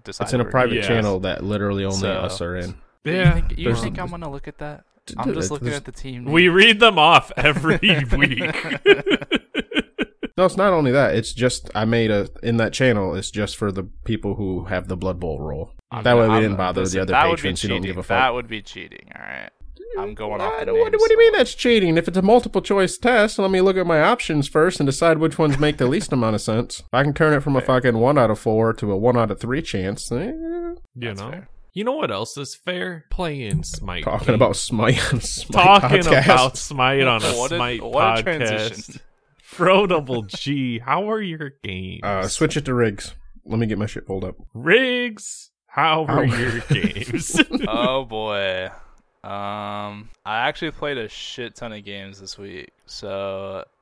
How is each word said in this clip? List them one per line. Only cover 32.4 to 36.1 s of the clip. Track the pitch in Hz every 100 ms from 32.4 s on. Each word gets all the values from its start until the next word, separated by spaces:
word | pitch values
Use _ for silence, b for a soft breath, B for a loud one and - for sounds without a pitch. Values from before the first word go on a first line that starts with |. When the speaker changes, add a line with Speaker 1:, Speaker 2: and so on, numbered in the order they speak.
| 139
Speaker 3:
fair? | - - 180 185 165 -
Playing | - 170 143 110 156
Smite | - - 98 87
Speaker 2:
Talking | - 104 -
Speaker 3:
games. | 113
Speaker 2:
about | 117 98
Smite | - 113 110 123 -
on | 123
Smite | - - - 202
Speaker 3:
Talking | 180 202 127 170
Speaker 2:
podcast. | 165